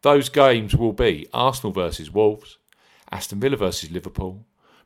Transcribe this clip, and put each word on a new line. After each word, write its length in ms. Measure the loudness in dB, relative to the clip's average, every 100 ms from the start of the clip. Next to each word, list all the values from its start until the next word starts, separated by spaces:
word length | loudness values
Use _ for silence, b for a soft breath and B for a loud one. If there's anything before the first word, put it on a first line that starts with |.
Those 260 | 6 4 4
games 480 | 4 6 6 0 0
will 160 | 0
be 360 | 2 0 0 -6
Arsenal 400 | -2 -2 -2 -6
versus 400 | -4 -4 -6 -6
Wolves, 460 | 0 0 0 -12 -20 _ b b b b
Aston 300 | -12 -10 -4
Villa 160 | -4 0
versus 340 | -2 -4 -8
Liverpool, 560 | -10 -10 -10 -10 -10 -20 _ b b